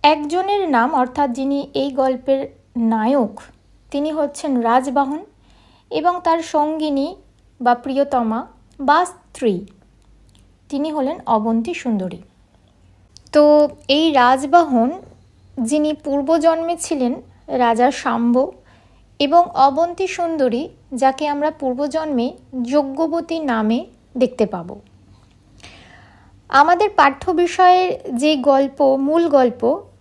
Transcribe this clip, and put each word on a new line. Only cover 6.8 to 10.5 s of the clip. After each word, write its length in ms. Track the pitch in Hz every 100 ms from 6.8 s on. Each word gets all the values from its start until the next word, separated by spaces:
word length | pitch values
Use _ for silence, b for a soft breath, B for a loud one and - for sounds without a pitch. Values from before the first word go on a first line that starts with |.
| 311 277 294 381 _ _ _ _
বা 140 | 240 240
প্রিয়তমা 720 | 269 269 277 269 226 220 - _ _ _
বা 260 | 269 302 359
স্ত্রী 600 | - _ - 247 185 202 _ _ _ _ _ _ _ _